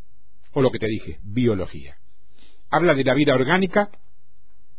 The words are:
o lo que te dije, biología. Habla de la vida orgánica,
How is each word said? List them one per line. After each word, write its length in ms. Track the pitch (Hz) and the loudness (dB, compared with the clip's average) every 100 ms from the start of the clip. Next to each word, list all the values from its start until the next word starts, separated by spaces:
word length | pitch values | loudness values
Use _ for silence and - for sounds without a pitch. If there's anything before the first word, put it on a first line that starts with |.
| - - - - - | -8 -8 -8 -8 -4
o 100 | 143 | 2
lo 80 | 127 | 2
que 80 | 107 | 2
te 80 | 110 | -2
dije, 320 | 107 - - | -2 -4 -6
biología. 760 | 101 107 117 101 82 78 67 - - - - - - - - | -4 2 2 2 -2 -6 -8 -8 -8 -8 -8 -8 -8 -8 0
Habla 240 | 156 170 | 2 4
de 100 | 156 | 4
la 100 | 131 | 4
vida 200 | 131 143 | 4 6
orgánica, 560 | 131 131 185 190 208 202 - - - - - - - - | 4 4 2 4 2 2 -2 -8 -8 -8 -8 -8 -8 -8